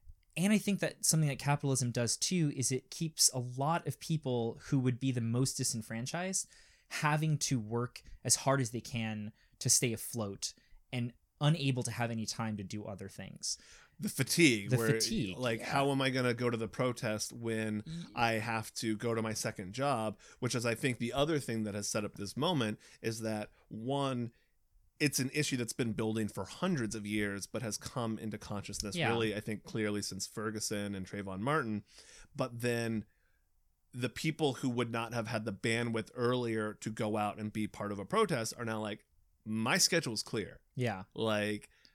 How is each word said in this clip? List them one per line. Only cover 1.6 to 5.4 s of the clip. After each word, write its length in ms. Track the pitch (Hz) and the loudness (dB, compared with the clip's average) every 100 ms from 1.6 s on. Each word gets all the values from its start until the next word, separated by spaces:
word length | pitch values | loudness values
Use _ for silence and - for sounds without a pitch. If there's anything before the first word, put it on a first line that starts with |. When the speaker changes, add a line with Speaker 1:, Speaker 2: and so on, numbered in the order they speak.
| 139 131 123 | 4 2 2
Speaker 1:
does 260 | 117 117 - | 2 0 0
too 360 | - 185 151 135 | 2 2 2 2
is 160 | 127 | 0
it 180 | - - | 0 -2
keeps 400 | - 160 - - | -4 -2 4 4
a 40 | 131 | 4
lot 480 | 123 123 143 165 - | -4 -2 0 0 -2
of 140 | - | -6
people 580 | - 160 131 120 117 - - | -2 0 2 0 0 -4 0
who 100 | 143 | 2
would 200 | 127 120 | 2 2
be 140 | 131 | 0
the 80 | 123 | 0
most 340 | 113 120 | 2 2